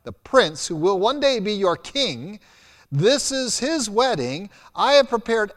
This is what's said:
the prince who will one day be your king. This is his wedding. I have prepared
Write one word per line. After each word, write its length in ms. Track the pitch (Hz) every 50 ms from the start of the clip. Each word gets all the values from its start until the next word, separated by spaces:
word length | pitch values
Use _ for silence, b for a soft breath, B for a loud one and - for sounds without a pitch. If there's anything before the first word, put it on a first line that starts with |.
| -
the 80 | 123 101
prince 540 | _ - - - 262 208 160 156 - - -
who 100 | 175 151
will 220 | 160 190 196 180
one 200 | 196 233 277 294
day 200 | 285 277 262 226
be 120 | 185 208
your 240 | 214 196 196 180 165
king. 640 | - - - - 277 277 202 135 117 127 185 208 208 b b b b b b b b b b
This 440 | 139 139 175 226 285 262 - - 269
is 260 | 262 254 226 - -
his 300 | 233 285 330 311 233 214
wedding. 600 | 202 226 254 262 226 156 120 123 135 165 202 196 B B B B B
I 200 | - 202 254 285
have 160 | 285 262 -
prepared 420 | 240 226 220 - 226 226 208 202 -